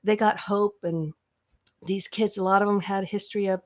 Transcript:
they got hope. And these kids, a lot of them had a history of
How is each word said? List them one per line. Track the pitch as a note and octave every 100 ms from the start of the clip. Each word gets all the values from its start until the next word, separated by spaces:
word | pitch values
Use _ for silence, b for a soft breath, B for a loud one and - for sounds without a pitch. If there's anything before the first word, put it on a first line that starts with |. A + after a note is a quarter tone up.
they | G3 G#3
got | G#3+ -
hope. | - G#3 G3+ -
And | F3 E3 D#3 - _ _ _ _ - _ F3
these | G3 -
kids, | - G#3+ G3+
a |
lot | F#3 G3
of | G#3
them | G3+
had | F3 G3
a | F#3+
history | G#3 - G#3 G3
of | F#3